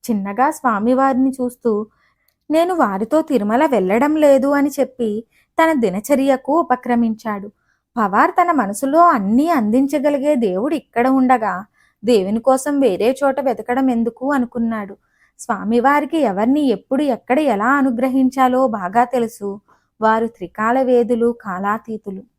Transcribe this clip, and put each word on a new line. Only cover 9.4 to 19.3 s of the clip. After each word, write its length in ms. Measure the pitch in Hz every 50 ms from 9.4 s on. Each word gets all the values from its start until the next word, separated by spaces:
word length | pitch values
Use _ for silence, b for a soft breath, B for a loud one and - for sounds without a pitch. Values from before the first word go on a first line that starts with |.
| 294 330
అందించగలిగే 840 | 339 285 220 208 214 254 277 269 294 302 262 294 294 277 254 294 302
దేవుడు 400 | 262 233 196 180 185 220 302 330
ఇక్కడ 320 | 277 - _ _ 233 240 254
ఉండగా 580 | 269 269 262 247 262 240 220 202 185 180 208 _ _ _ _ _ _ _ -
దేవుని 340 | 208 247 208 185 190 208 226
కోసం 400 | 233 269 262 262 - 294 285 277
వేరే 360 | 269 240 185 165 202 233 262 262 285
చోట 160 | 277 269 277
వెతకడం 500 | 262 269 233 - 208 - 247 262 269 262
ఎందుకు 420 | 247 233 233 233 233 - 254 269
అనుకున్నాడు. 680 | 294 269 247 233 - 247 233 226 226 - 208 185 196 _ _ _ _ _ _ _ _ _
స్వామివారికి 760 | - - 226 190 185 202 226 240 226 269 285 294 302 285 - 320
ఎవర్ని 440 | 294 226 185 185 214 240 269 302
ఎప్పుడు 400 | 294 262 220 - - _ 269 269
ఎక్కడ 380 | 302 285 - - _ _ 247 285
ఎలా 260 | 311 277 226 196 208
అనుగ్రహించాలో 1000 | 240 277 285 262 269 240 226 247 262 254 269 262 254 254 269 262 254 254 254 269 254
బాగా 360 | 214 208 185 - 190 233 247
తెలుసు. 560 | 247 262 247 233 220